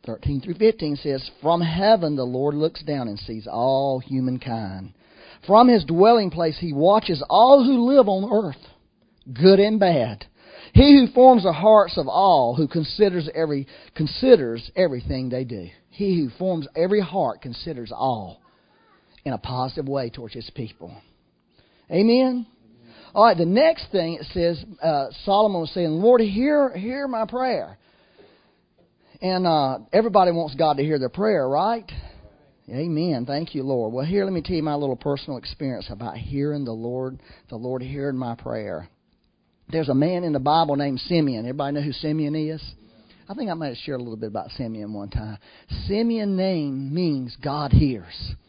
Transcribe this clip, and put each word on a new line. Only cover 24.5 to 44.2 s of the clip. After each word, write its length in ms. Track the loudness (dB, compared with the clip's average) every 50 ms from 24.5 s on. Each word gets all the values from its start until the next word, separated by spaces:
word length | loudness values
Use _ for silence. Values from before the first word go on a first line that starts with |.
| -2 -2 -10 -16 -16 -4 -2
uh, 260 | -2 -2 -2 -4 -6 -10 -12 -2
Solomon 360 | 0 2 4 4 2 2 -2
was 120 | -6 -6 -4
saying, 180 | -4 -2 -2
"Lord, 320 | -2 2 4 6 6 6 4
hear, 480 | 2 0 0 0 2 2 2 2 0 -2
hear 320 | -6 -8 -8 -8 -6 -6
my 200 | -6 -4 -4 -6
prayer." 500 | -6 -4 -4 -4 -2 -2 -4 -6 -10 -14 _ _ _ _ _ _ _ _ _ -20 _ _ _ _ _ _ _ _ _ _ _ _ _ _ _ _ _ _ -8 -4
And, 240 | -4 -2 0 2
uh, 340 | 2 2 2 2 0 -2 -6 -8 _ 0
everybody 380 | 0 0 4 4 4 4 4
wants 240 | 2 0 -4 -6 -2
God 240 | 0 0 2 2 0
to 40 | 0
hear 160 | 0 0 -2
their 120 | -2 -4
prayer, 360 | _ -2 -2 0 0 0 0
right? 380 | 0 0 0 0 -2 -2 -4 -8 -12 -16 -16 -16 -16 -20 -20 -20 -20 _ _ _ _ _ _ _ -12
Amen. 560 | -8 -8 -6 -4 -4 -2 -2 -2 -2 -4 -4
Thank 280 | -6 -6 -6 -6 -6 -8
you, 100 | -8 -4
Lord. 280 | -4 -2 -2 -4 -4 -4
Well, 140 | -6 -6
here, 180 | -2 -2 -2 -2
let 80 | -2 -4
me 80 | -6
tell 160 | -6 -4 -4
you 60 | -4 -2
my 140 | -4 -4
little 200 | -4 -4 -4 -6
personal 400 | -6 -4 -4 -4 -4 -6 -10 -12
experience 540 | -12 -12 -14 -14 -10 -8 -8 -8 -8 -10 -14
about 260 | -14 -12 -12 -12 -12
hearing 480 | -10 -10 -8 -6 -4 -4 -4 -4 -6 -6
the 80 | -8 -8
Lord, 480 | -8 -8 -8 -8 -8 -8 -8 -10 -14 _ -20 -20 _ _ _
the 60 | -16
Lord 260 | -12 -10 -8 -8 -8 -8
hearing 340 | -10 -10 -8 -6 -6 -6
my 180 | -6 -6 -8 -8
prayer. 540 | -10 -10 -10 -8 -8 -8 -8 -10 -10 -12 -14 _ _ _ _ _ _ _ _ _ _ _ _ _ _ _ _
There's 220 | -4 -4 -2 0
a 40 | 0
man 300 | 0 2 0 0 -2 -2
in 80 | -2 -2
the 80 | -2
Bible 340 | 0 2 2 2 2 2 0
named 260 | -2 -2 -4 -4 -6
Simeon. 440 | -6 -2 0 0 0 0 -2 -4 -6
Everybody 300 | -8 -6 -6 -6 -4 -4
know 80 | -4 -6
who 100 | -6 -8
Simeon 420 | -6 -6 -4 -4 -2 -2 -4 -4
is? 280 | -4 -6 -6 -8 -10 -12 -18 -20 _ _ _ _ _ _ _ _ _ _ _
I 60 | -10
think 160 | -8 -6 -6
I 40 | -6
might 140 | -6 -6 -8
have 80 | -10
shared 240 | -10 -10 -10 -8 -8
a 20 | -8
little 140 | -10 -10
bit 120 | -10